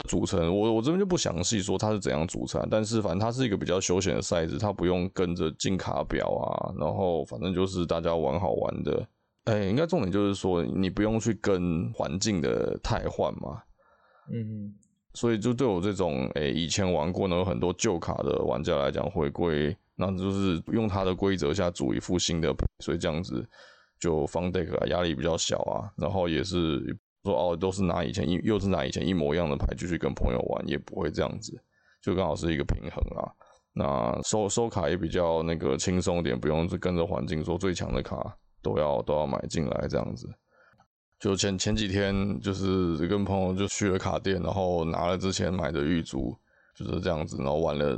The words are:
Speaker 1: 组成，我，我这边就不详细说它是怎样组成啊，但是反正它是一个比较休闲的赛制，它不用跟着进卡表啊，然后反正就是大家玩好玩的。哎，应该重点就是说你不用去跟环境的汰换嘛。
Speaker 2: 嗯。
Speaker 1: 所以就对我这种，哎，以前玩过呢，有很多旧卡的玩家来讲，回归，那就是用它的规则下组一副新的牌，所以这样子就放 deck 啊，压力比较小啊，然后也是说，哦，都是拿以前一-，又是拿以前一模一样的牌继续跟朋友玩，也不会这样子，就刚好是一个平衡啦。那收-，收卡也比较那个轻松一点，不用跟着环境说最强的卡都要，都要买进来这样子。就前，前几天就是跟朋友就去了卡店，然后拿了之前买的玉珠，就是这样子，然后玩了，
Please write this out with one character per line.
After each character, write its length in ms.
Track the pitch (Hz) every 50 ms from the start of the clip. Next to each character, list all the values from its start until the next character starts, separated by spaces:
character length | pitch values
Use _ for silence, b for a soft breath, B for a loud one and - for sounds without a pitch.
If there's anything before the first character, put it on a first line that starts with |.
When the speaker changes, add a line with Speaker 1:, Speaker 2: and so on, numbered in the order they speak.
| - -
Speaker 1:
组 180 | - 92 101
成， 300 | 98 98 87 82 82 92
我， 200 | 101 107 113 113
我 60 | 110
这 100 | 113 143
边 80 | 170 185
就 60 | 208
不 120 | 185 180 156
详 260 | - 98 - 80 90
细 180 | - - 101
说 160 | 92 101 92 95
它 140 | 110 107
是 80 | 110 104
怎 100 | - 65
样 160 | 65 73 82
组 200 | 90 - 55 64
成 160 | 64 - 71
啊， 60 | - -
但 140 | 110 110 110
是 160 | 107 117 113
反 100 | 101 98
正 80 | 82 98
它 100 | 107 117
是 160 | 120 131 135
一 40 | 117
个 80 | 98 80
比 80 | -
较 160 | - 87 95
休 180 | 95 - 90 95
闲 160 | 92 95 64
的 60 | 57
赛 240 | - - 95 85 82
制， 120 | 82 - 76
它 140 | 104 104
不 140 | 95 - 87
用 240 | 87 90 90 90 92
跟 260 | - - 92 87 87
着 160 | 90 85 80
进 240 | - - - - 95
卡 280 | 85 - - - 69 -
表 240 | - - - 50 50
啊， 440 | 50 - - - 50 50 50 50 - -
然 80 | 73 78
后 380 | 104 101 98 90 85 80 69
反 120 | - 62 -
正 120 | - 92 92
就 120 | 87 95
是 200 | 95 92 92 87
大 140 | 78 85 82
家 160 | 82 85 82
玩 240 | 85 78 67 69 87
好 140 | 90 69 57
玩 300 | - - - - - -
的。 220 | - - - - - _ _ _ _ _ _ -
哎， 200 | 120 110 104 101
应 100 | 92 104
该 100 | 135 165
重 140 | 170 185 170
点 100 | 107 90
就 160 | 87 101 101
是 100 | 101 101
说 280 | 95 - 95 90 85 76
你 260 | 60 69 92 95 92
不 120 | 95 101
用 180 | 104 107 113 113
去 140 | 107 117 107
跟 580 | - - 104 98 90 87 90 82 82 107 117
环 260 | 113 - - - 71 95
境 220 | 104 110 104 85
的 400 | 69 64 58 57 57 - 50 -
汰 280 | - - 117 92 98 82
换 240 | - - 95 71 50 50
嘛。 200 | - - - 113 - _ - b b b b b b b b b b 143
Speaker 2:
嗯。 420 | 123 117 110 107 110 104 104 104 101 - _ _ _ _ _ - -
Speaker 1:
所 200 | - - 117 113
以 40 | 107
就 160 | 98 123 120
对 140 | 123 143 120
我 140 | 98 87
这 100 | 87 107
种， 340 | 98 90 92 82 71 64 65 57 -
哎， 80 | 71 76
以 240 | 69 62 76 85 73
前 220 | - - 98 92
玩 220 | 87 78 76 90
过 160 | 90 98 101 95
呢， 80 | 85
有 80 | 87 92
很 160 | 95 65 60
多 140 | - 107 -
旧 260 | - - 113 92 85
卡 140 | - 87 82 - -
的 180 | 69 69 - -
玩 180 | 76 62 62 80
家 140 | 87 82 71
来 120 | 69 69
讲， 160 | 76 - - 76
回 180 | - 87 76 71
归， 460 | - - 87 85 78 73 76 73 104 - _ _ _ -
那 120 | 92 95 95 90
就 140 | 95 98
是 320 | 98 98 98 95 85 80 - -
用 160 | - 113 110 104
它 160 | 92 98 95
的 100 | 92 92
规 220 | 85 98 98 98
则 180 | 87 78 71 76
下 160 | 98 92 87
组 240 | 87 - 71 62 53
一 60 | -
副 180 | - - 90 85
新 220 | - - 85 82
的 140 | 82 71 67
牌， 120 | - - - _ -
所 160 | - - 76
以 20 | 87
这 140 | - 87
样 100 | 76 80
子 240 | 92 - 64 60 - - B B B B B B B B B B
就 260 | - 90 80 76 71
放 240 | 76 - 82 90 90 87
deck 200 | 92 82 90 - -
啊， 100 | - 58
压 140 | 78 87
力 120 | 90 85 78
比 80 | 64
较 140 | 71 82 80
小 220 | 82 - - - - -
啊， 280 | - 50 - - - - -
然 120 | - 78
后 200 | 95 95 90 87
也 120 | 80 69
是 560 | - - 90 90 85 80 73 64 - - - - _ _ _ _ -
说， 100 | 98 95
哦， 220 | 64 87 90 85
都 160 | 82 92 92
是 120 | 92 98 98
拿 200 | 87 85 90 85
以 80 | -
前 160 | - - 90 -
一-， 80 | - - -
又 160 | 107 107 98
是 80 | 95 98
拿 180 | 92 80 65
以 40 | 67
前 180 | - - - 82
一 60 | 95
模 200 | 85 73 71 76
一 40 | 87
样 120 | 87 76
的 60 | 69
牌 180 | - - - - -
继 100 | - 87
续 100 | 85 76
跟 160 | - 69 -
朋 200 | - - - 62
友 60 | 62 - -
玩， 180 | - - - -
也 100 | 69 73
不 180 | - - -
会 160 | - 85 78
这 100 | - 113
样 180 | 78 60 - 101
子， 200 | 107 - - - - b b b b b b b b
就 120 | 104 90
刚 100 | 92 95
好 100 | 82 73
是 180 | - - 85 80
一 40 | 69
个 60 | 71
平 260 | - - - - -
衡 140 | - - - - -
啦。 160 | - - - - B B B B B B B -
那 480 | - - 69 71 64 57 60 62 69 -
收-， 240 | - - 110 104 101
收 180 | - 120 117 113
卡 220 | - 104 82 73
也 80 | 87 90
比 100 | 92 82
较 360 | 82 90 87 85 82 82 80
那 120 | 82 85
个 220 | 80 - 69 67 78
轻 240 | - 98 90 90
松 180 | 87 98 87 87
一 40 | 85
点， 160 | 69 62 62
不 80 | 57 76
用 200 | 78 78 85 90 92 92
跟 160 | - 90 90
着 100 | 85 82
环 200 | 82 - - 65
境 180 | - - 78 76
说 140 | 85 85 92
最 160 | 92 95 87
强 200 | - - - 60
的 80 | 65
卡 360 | 71 - - - - - - - _ _ _ -
都 160 | - - 104 -
要， 240 | 76 73 71 57
都 120 | - - 76
要 120 | 73 76
买 140 | 69 64 - - -
进 180 | - 82 76
来 220 | 62 - - - -
这 100 | - 62
样 180 | 53 - -
子。 120 | - - - - - _ b b b b b b b b b _ _ _ _ _ -
就 160 | - 104 98
前， 220 | 92 - 101 98 92
前 180 | - 107 107
几 120 | 107 107 95
天 520 | 92 101 101 98 98 98 98 101 95 65
就 120 | - 101
是 560 | 95 95 98 95 92 95 90 85 82 73 85 87
跟 160 | 104 101 101
朋 160 | 95 98 98
友 140 | 92 90 92
就 140 | 92 101 92
去 220 | - - 104 101
了 80 | 92 95
卡 200 | - 95 85 80
店， 240 | - 98 95 90
然 100 | 85 85
后 320 | - 98 92 90 90 85 82
拿 220 | 82 82 - 85 85
了 100 | 95 90
之 140 | 92 95
前 220 | 92 - 95 90 90
买 180 | 92 82 69
的 120 | 80 73 71
玉 180 | 76 85 82
珠， 340 | 80 - - 65 64 60 - - b b b b b b b
就 80 | - -
是 160 | - - 87
这 100 | 90 92
样 160 | 82 76 80
子， 120 | - - -
然 80 | 65
后 140 | 69 73 80
玩 180 | 82 78 73 71
了， 200 | 73 71 64